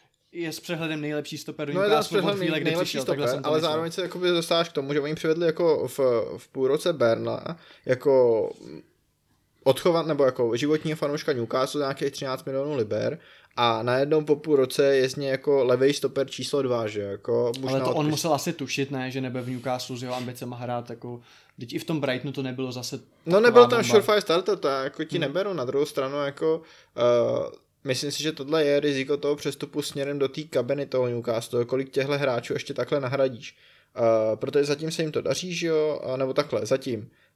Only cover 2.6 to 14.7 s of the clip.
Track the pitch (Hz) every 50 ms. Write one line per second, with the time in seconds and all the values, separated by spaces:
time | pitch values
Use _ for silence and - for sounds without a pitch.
2.6 | 151 160 160 170 180 - - 143 131 131 165 139 147 151 156 143 135 143 156 156
3.6 | 160 160 151 160 165 165 165 - 185 165 - 180 180 180 175 170 165 - 175 170
4.6 | 165 165 - 147 139 135 147 151 139 147 156 160 - 160 160 165 170 165 156 -
5.6 | 175 165 151 - - 127 - - 135 131 120 117 101 - 71 95 - - - 135
6.6 | 131 127 139 156 - 180 170 139 123 117 113 113 113 117 117 - - - 170 170
7.6 | - - - - _ - 127 120 - 147 135 131 123 120 113 110 - - - -
8.6 | - 62 78 - - _ _ _ _ _ _ _ _ _ _ _ _ _ _ _
9.6 | - 135 131 - - 185 170 165 160 156 156 143 143 131 123 - 123 117 113 120
10.6 | 143 147 156 151 - 156 156 160 - 143 143 147 - - 143 123 117 110 - 131
11.6 | 131 143 - 147 143 135 135 - 160 139 135 - 147 135 131 131 - 139 135 135
12.6 | 139 147 151 135 110 104 107 107 113 117 143 165 - - - - - _ _ -
13.6 | 120 117 113 113 113 120 123 131 143 147 156 156 151 147 151 147 151 156 151 135
14.6 | 131 127